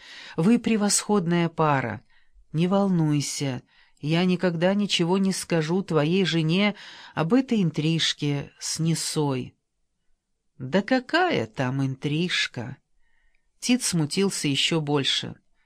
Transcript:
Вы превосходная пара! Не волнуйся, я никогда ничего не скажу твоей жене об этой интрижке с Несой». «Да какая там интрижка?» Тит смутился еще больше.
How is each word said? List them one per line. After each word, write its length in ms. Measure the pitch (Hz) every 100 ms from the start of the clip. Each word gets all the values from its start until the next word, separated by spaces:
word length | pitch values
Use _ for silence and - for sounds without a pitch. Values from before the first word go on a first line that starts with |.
| - - - -
Вы 220 | 170 240
превосходная 880 | 226 220 202 - - 208 165 175 165
пара! 540 | - 156 139 120 107 - _ _ - -
Не 160 | 151 175
волнуйся, 960 | 196 202 175 156 147 139 - 143 123 - _ _ _
я 240 | 143 165
никогда 500 | 185 180 185 170 175
ничего 440 | 196 202 - 170 190
не 140 | 190
скажу 500 | 180 - 170 156 180
твоей 420 | 190 156 147 185
жене 500 | 175 165 156 175 208 196 - - -
об 200 | - 165
этой 280 | 247 262 226
интрижке 880 | 170 156 156 165 - - 147 143 - -
с 200 | - -
Несой». 760 | 160 160 - 156 147 131 120 - _ _ _ _ _ _ _ _ _ -
«Да 240 | 131 170
какая 640 | 208 262 254 320 370 202 113
там 380 | - 127 135
интрижка?» 920 | 135 131 147 151 175 - - - 117 139 _ _ _ _ _ _ _ _
Тит 240 | - 247
смутился 640 | - 170 147 - 196 - 151
еще 340 | 139 - 165
больше. 540 | 147 147 135 - 123 - _ _